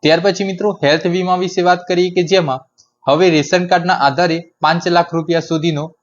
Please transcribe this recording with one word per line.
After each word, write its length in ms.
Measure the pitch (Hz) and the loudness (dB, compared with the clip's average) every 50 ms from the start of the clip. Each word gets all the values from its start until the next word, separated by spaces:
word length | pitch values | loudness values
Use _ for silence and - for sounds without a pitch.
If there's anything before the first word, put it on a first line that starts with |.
| - | 4
ત્યાર 180 | 151 156 170 | 2 2 4
પછી 240 | 170 202 185 190 202 | 2 0 -2 -2 -4
મિત્રો, 240 | 190 190 180 196 208 196 - - | -6 -4 -4 -4 -4 -4 0 0
હેલ્થ 240 | 143 147 160 156 | 0 0 2 0
વીમા 300 | 180 170 185 180 180 180 | -2 -2 -2 -2 -2 -2
વિશે 240 | 180 180 180 175 - 175 | -2 -2 -4 -2 -2 2
વાત 180 | 180 180 175 175 - | 2 0 0 0 -4
કરીએ 220 | 180 175 180 185 | 0 0 0 0
કે 120 | 180 185 175 | 0 -2 0
જેમાં 420 | 156 190 190 175 147 131 135 - _ _ _ _ _ _ _ _ | 2 2 0 0 0 -4 -6 -8 _ _ _ _ _ _ _ _
હવે 200 | - 139 156 180 185 | 0 2 4 4 4
રેશન 360 | 165 156 143 - - 180 180 | 4 2 0 0 0 -2 0
કાર્ડના 320 | 180 185 175 170 175 185 - 135 | 2 0 0 2 0 -2 2 2
આધારે 320 | 139 135 135 175 175 160 165 170 - _ _ | 0 2 2 0 0 0 -4 -6 -12 _ _
પાંચ 280 | - 151 160 175 170 180 | -2 0 0 0 0 0
લાખ 240 | 175 175 170 - - | 2 2 2 2 -2
રૂપિયા 260 | 165 160 156 170 165 | -6 -2 0 -2 -2
સુધીનો 440 | 160 - 165 160 151 170 160 143 151 160 _ _ | 0 -2 -4 -2 -2 -2 -2 -4 -6 -8 _ _